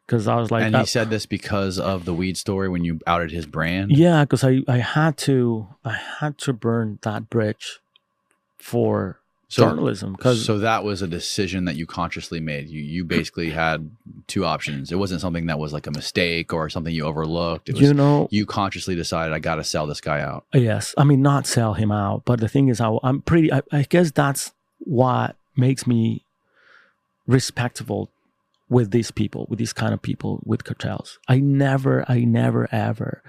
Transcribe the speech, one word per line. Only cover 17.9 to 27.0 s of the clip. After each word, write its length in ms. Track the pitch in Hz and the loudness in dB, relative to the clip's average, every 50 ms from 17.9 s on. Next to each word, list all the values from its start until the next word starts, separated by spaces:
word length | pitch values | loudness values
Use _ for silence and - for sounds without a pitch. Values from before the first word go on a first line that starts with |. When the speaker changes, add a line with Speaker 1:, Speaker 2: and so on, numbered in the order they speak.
| 147 | 6
Speaker 1:
know 340 | 143 139 143 147 143 - - | 6 4 4 4 2 0 0
Speaker 2:
you 140 | 104 104 104 | 0 -2 -2
consciously 500 | - - - 98 95 - 90 - - 92 | -2 -2 -4 -4 -4 -6 -8 -6 -4 -4
decided, 380 | 85 80 - 90 82 82 80 78 | -4 -4 -4 -4 -2 -2 -2 -4
"I 60 | 78 | -4
gotta 240 | 76 85 80 78 76 | -2 -4 -4 -4 -4
sell 220 | - - 82 78 | -4 -2 -2 -2
this 140 | 73 71 - | -4 -6 -8
guy 180 | - - 76 73 | -4 -4 -4 -2
out." 240 | 73 69 - - _ - - | -4 -6 -8 -10 _ 0 2
Speaker 1:
Yes. 400 | 139 120 113 104 107 - - - | 2 4 2 0 -2 -4 -4 2
I 80 | - 143 | 4 6
mean, 160 | 143 143 131 | 6 6 6
not 260 | 139 143 143 135 127 | 4 4 2 0 -2
sell 280 | - - 123 113 110 101 | 0 0 2 2 2 0
him 160 | 110 110 101 | 0 0 0
out, 340 | 104 104 101 101 104 101 - | 0 0 0 -2 -2 -2 0
but 160 | - 123 117 | 2 2 2
the 80 | 113 107 | 2 0
thing 180 | - 139 139 | 2 4 4
is, 140 | 131 120 104 | 4 4 2
I, 160 | 120 110 110 - | 2 0 0 0
I'm 200 | - 127 135 139 | 0 0 0 0
pretty, 320 | - - 160 170 156 160 135 | 2 4 4 6 6 4 2
I, 80 | 135 - - | 0 0 0
I 120 | - 147 135 | 0 0 2
guess 280 | - - 175 180 156 | 4 4 4 4 4
that's 400 | - - 143 139 135 - - - _ _ _ _ _ - | 2 2 0 0 0 -2 -6 -10 _ _ _ _ _ -14
what 580 | - - 143 117 127 127 123 120 117 - - _ _ _ - | -6 -2 2 4 4 4 4 2 0 -2 -4 _ _ _ 0
makes 320 | 135 123 131 135 - - | 2 4 2 2 0 0
me 380 | 123 120 117 113 113 113 - _ _ _ _ _ _ _ _ _ _ _ - _ _ _ _ | 0 2 2 2 2 0 -4 _ _ _ _ _ _ _ _ _ _ _ -20 _ _ _ _